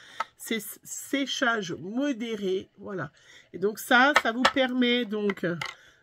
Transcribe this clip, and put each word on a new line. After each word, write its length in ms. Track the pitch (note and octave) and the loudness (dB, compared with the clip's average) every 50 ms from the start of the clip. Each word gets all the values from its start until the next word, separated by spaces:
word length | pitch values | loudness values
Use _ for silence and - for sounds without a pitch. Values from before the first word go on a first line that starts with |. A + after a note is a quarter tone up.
| - - - - - - _ - | -20 -16 -8 -8 -8 -8 _ -14
c'est 180 | - - A3+ | -8 -6 -4
s-, 240 | A3 G3+ - - - - | -4 -6 -8 -14 -16 -14
séchage 880 | - - - - - - C#4 C#4+ B3 - - C#4 A#3+ A#3 A3 G3 D#3+ D#3+ | -14 -14 -12 -10 -4 -2 -2 -2 -2 -2 0 0 0 0 0 -2 -6 -8
modéré, 920 | - D3 F#3 G#3+ B3 C#4 D4 C4+ G#3+ A#3 A#3 A3+ G3+ G3+ F#3 F#3+ F#3+ G3+ - _ - | -8 -8 -6 -2 -2 0 0 -2 -2 -4 -6 -4 -4 -2 -2 -2 -2 -4 -8 _ -16
voilà. 320 | G3+ G3+ G3+ F3+ D3+ D#3 _ _ _ - - - - _ - | -12 -10 -8 -8 -8 -8 _ _ _ -20 -20 -20 -20 _ -8
Et 60 | F3+ | -2
donc 180 | F3 G3+ A3 - | -2 -2 -2 -2
ça, 360 | - - C4 A#3+ B3+ C#4+ D4 - - | 0 4 6 8 8 8 6 4 2
ça 80 | A#3 | 2
vous 100 | A3+ B3 | 0 2
permet 640 | B3+ - - C#4 C4 B3 B3+ B3+ B3 A#3+ A#3+ B3 A#3+ | 2 2 4 4 2 2 2 2 4 4 4 2 0
donc 400 | G3+ G#3 G#3+ G#3 G3+ G3 - - E3+ E3+ E3 D3 - - - - - - _ | -2 -2 -2 -2 -2 -2 -2 -2 -4 -4 -4 -6 -10 -10 -14 -18 -20 -20 _